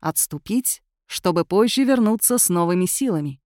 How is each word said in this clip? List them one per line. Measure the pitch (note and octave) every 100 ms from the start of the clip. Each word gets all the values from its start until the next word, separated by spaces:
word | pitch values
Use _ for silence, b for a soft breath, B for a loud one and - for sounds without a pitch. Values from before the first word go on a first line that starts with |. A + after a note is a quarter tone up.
Отступить, | D#3 D#3 - D3 - A3+ B3+ - _ _ _
чтобы | - F#3 F3 E3
позже | F#3 A3+ - C4
вернуться | C4 G#3+ A3 - B3
с | -
новыми | F3 E3+ F3+ F#3
силами. | - C4+ E3+ D3 C#3